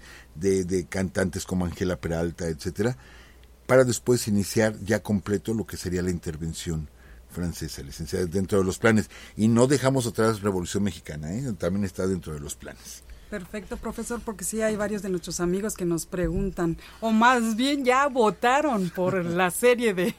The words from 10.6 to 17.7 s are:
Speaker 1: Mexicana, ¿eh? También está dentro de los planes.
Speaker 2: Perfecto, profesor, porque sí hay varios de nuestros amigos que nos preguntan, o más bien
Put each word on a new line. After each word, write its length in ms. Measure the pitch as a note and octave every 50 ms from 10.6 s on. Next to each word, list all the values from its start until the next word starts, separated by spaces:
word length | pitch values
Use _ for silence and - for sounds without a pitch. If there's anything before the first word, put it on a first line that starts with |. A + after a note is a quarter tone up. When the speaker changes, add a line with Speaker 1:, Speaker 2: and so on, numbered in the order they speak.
| F2 - - G2+ G2+
Speaker 1:
Mexicana, 480 | G2 E2+ - - - D#2 D2+ D2+ D#2
¿eh? 220 | F#2 A#2+ C#3+ C3 G2+ E2
También 240 | - F2 F#2 G2+ G#2
está 240 | F#2 - - F#2 F#2+
dentro 260 | F#2+ F2 D#2 E2 D2+
de 60 | D2
los 160 | C#2+ C#2+ -
planes. 480 | - - C#2+ C#2+ - - - - - - - - - - -
Speaker 2:
Perfecto, 460 | G#3+ G3+ F3+ - - G#3+ F#3+ - B3 A3+
profesor, 440 | - A3+ - A#3 A3+ - A#3+ A3+ -
porque 200 | A#3 G#3+ - F3+
sí 180 | - G#3+ A3
hay 140 | A3 A3 G#3+
varios 260 | G3+ G#3 G3+ G#3+ G3+
de 80 | G3 G3
nuestros 300 | F#3 F3 - F3+ E3 -
amigos 340 | F3 F3 F3+ G3 G#3 G#3+ -
que 120 | - F#3
nos 200 | E3+ E3+ D#3+ -
preguntan, 720 | - - F#3 F3 E3 E3+ G3 G3 F#3+ - - F3 E3+ E3 - - - - -
o 80 | A3 A3+
más 460 | A3 A3 A3+ B3 C4 A#3+ A3+ A3+ A3
bien 280 | G#3 B3+ C#4